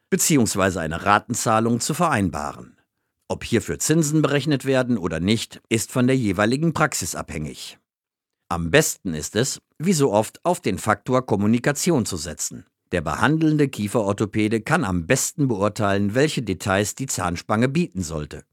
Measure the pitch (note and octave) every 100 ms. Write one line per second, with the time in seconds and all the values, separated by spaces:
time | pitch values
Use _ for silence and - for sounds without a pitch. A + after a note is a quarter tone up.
0 | - F#3+ - C#3+ G#2+ G2 F#2+ F2+ D#2+ E2+
1 | G2 G#2 - A2+ A#2+ A2 A#2 A#2 - D#3+
2 | E3+ A#2+ F#2 D2 D2 - B1 _ _ _
3 | _ _ - F#2+ - A2+ - D2 - E3
4 | D3 D#3 C#3+ C#3+ D3+ C3+ C3 C3 B2 A2+
5 | E2 D#2+ F#2 A2+ - - - A2+ - C3
6 | B2 C3+ G#2+ F2+ G#2+ C3+ E3 - - -
7 | F2+ D2 - D#2+ D2 - - - _ _
8 | _ _ _ _ - E2+ E2 C#3+ D#3 -
9 | G2 D#2 - G#2 C#3 - _ - E3 D#3+
10 | C3+ G#2 G#2+ - E3+ F3+ A#2+ F#2+ A2 G2+
11 | - B2+ - G#2 G#2 A#2+ D3 C#3 F#3 D3
12 | G#2 F2 D2+ D2 - A#1+ - _ - F2
13 | D#2 C#2 A#2+ D#3+ D#3 D3+ C#3+ - G#2 B2
14 | G2 G2+ A2 A2 G#2+ A2 - E3+ G2+ F2+
15 | E2 C3+ - - C3+ G2+ G#2 G#2+ G2+ G2+
16 | G2+ A#2+ D#3 - G#2 F#2 G2+ F#2+ G#2 -
17 | C3+ - F2+ F2 - G#2+ B2+ D#3 F3 F#2+
18 | D#2+ D#2 D2+ D2 -